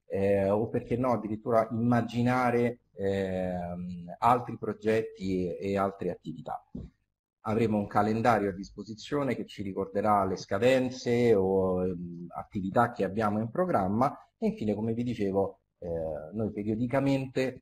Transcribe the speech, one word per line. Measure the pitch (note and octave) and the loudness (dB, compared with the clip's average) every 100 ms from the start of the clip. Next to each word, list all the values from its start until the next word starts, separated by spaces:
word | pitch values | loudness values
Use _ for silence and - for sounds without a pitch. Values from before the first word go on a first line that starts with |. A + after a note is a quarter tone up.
| - | -6
eh, | G2 G2 G2+ G2 | 0 2 4 4
o | G#2+ A#2+ | 2 0
perché | A#2+ A#2+ A#2+ | -4 -2 -2
no | B2+ | 0
addirittura | A2 G#2 G#2+ B2 A2+ A2 | 0 -2 -6 2 2 2
immaginare, | A2+ A#2+ A#2+ G#2+ A#2+ B2 B2+ B2 A#2+ A#2+ A#2+ _ | 2 2 2 2 0 2 4 4 4 2 -2 _
ehm, | - G2 G2 F#2+ F#2 F#2 F2+ F2 F2 F2+ F2 E2+ - | -4 -2 0 0 -2 -2 -4 -6 -8 -8 -10 -12 0
altri | A#2 B2 A#2+ A2+ | 4 4 0 -8
progetti | G#2+ G#2 G#2+ A2 A2 - F#2+ F#2 F2+ | -6 -4 0 0 0 -6 -2 0 -2
e, | - G2 | -4 -2
e | G2 | 0
altre | G2 - F2+ | 0 -2 -6
attività. | - E2 - - - _ - - _ _ _ _ _ G#2+ | -6 -10 -12 -10 -10 _ -14 -14 _ _ _ _ _ -2
Avremo | A2 A2+ G#2+ | 0 2 2
un | G2+ | 0
calendario | A2 G#2 A2+ B2 A2 G2+ | 2 2 2 4 4 2
a | |
disposizione | F#2 F#2+ - G#2 G#2+ - D3 C3+ | -4 -10 -14 -14 -14 -6 -4 -2
che | A2+ G2+ | -4 -6
ci | - | -10
ricorderà | G2 F#2+ F#2+ G2+ G#2+ G#2 F#2+ | -8 -4 -4 0 4 4 2
le | F#2 | -2
scadenze | - G2 A#2+ C3 B2+ B2 B2 A#2+ A#2+ | -4 0 4 4 2 -4 0 4 6
o, | G#2 F#2+ F#2+ F#2 F2+ F#2 | 6 4 4 2 2 0
ehm, | F2 F2 E2+ F2 - | -4 -8 -12 -12 -12
attività | - G#2+ F#2 G#2 A#2 | -8 -6 -2 2 2
che | - F#2+ | 2 -2
abbiamo | G2+ G#2+ G#2+ | 0 0 0
in | A2+ | -2
programma | E3 F3+ B2 F#2+ G#2+ C#3 - - - | -2 0 2 2 2 0 -2 -18 -6
e | A3 | -4
infine, | A3 G#2+ | -2 -2
come | G#2 A2+ | -2 -2
vi | A2+ | -4
dicevo, | B2 G#2+ G2 F#2+ G2 - _ - | -4 -2 0 0 0 -4 _ -12
eh, | F2 E2 D#2+ D2 D#2 | -6 -4 -4 -6 -8
noi | G#2 G#2+ | -4 -4
periodicamente, | G#2 G#2 A2 A#2+ C3+ C#3 C3+ C3+ C3 C3 - | -4 -4 -2 0 0 2 0 -2 -2 -2 -4